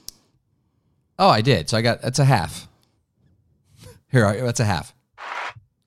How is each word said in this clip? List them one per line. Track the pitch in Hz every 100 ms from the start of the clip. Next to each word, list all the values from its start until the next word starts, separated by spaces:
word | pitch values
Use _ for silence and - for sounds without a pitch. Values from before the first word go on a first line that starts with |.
| - - _ _ _ _ _ _ _ _ _ -
Oh, | 190
I | 127
did. | 117 104 76
So | 110
I |
got, | 117 113
that's | - 131
a |
half. | 139 120 - - - _ _ _ _ _ _ _ _ _ _ _ - - _
Here, | 131
I, | 101 104
that's | 123 117
a |
half. | 107 85 - _ _ - - - - - _ _